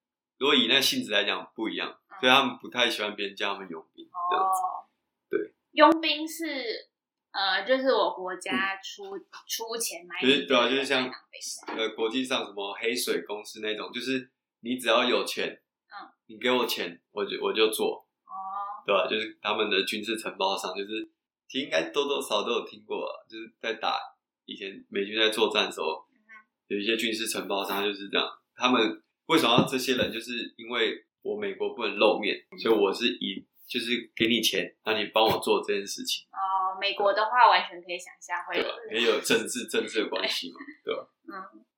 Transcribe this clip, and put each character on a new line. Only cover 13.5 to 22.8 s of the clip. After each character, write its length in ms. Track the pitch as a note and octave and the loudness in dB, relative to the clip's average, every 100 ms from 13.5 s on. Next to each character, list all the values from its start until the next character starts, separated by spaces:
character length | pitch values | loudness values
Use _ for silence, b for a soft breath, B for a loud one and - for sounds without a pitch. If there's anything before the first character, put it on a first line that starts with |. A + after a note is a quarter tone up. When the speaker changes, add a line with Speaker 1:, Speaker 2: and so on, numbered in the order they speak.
| A2 | -10
Speaker 1:
那 160 | G#2+ G2+ | -6 -6
种， 160 | G#2 | -8
就 80 | A#2+ | -8
是 280 | A#2+ C3 - _ _ _ | -4 -4 -6 _ _ _
你 160 | A#2 B2+ | -6 -4
只 120 | A#2 | 2
要 160 | A#2 | 4
有 200 | B2 G#2 | 4 2
钱， 240 | F#2+ - F2+ - _ _ _ | 0 -4 -4 -6 _ _ _
Speaker 2:
嗯。 220 | G3+ F3+ _ - | -18 -18 _ -20
Speaker 1:
你 120 | A2 | -4
给 120 | A#2+ | 2
我 160 | B2 A2+ | 2 2
钱， 340 | - F2+ E2+ _ | -2 -6 -10 _
我 140 | G#2 | -6
就， 180 | G2 F#2+ | -4 -2
我 100 | G2 | 0
就 180 | G2+ A2 | 4 2
做。 360 | A2 G2+ - - _ | 2 -2 -4 -10 _
Speaker 2:
哦。 600 | - F#3+ F#3+ G3 G3+ G#3 - | -14 -10 -8 -8 -8 -6 0
Speaker 1:
对 80 | |
啊， 120 | - F#2 | 2 2
就 100 | G#2+ | -2
是 200 | A2 - | -4 -6
他 140 | G#2 | -4
们 160 | A2 G#2 | -2 0
的 120 | F#2+ | 0
军 180 | G2 G#2+ | 0 -2
事 160 | G#2 G#2+ | -4 -6
承 180 | G2 G2 | -6 -2
包 200 | G2 F#2 | 0 0
商， 180 | G2 | -4
就 80 | G2 | -6
是 240 | G2+ A2 - _ _ _ - | -8 -8 -10 _ _ _ -10
其 120 | C3+ | -8
实 60 | |
应 60 | C3+ | -2
该 200 | D#3 E3 | -2 0
多 160 | D3 C#3 | -2 -2
多 140 | C#3 | -2
少 200 | C3+ G#2+ | -2 -2
少 20 | |
都 100 | G#2 | 0
有 140 | A#2 - | -2 -4
听 160 | G#2 | -12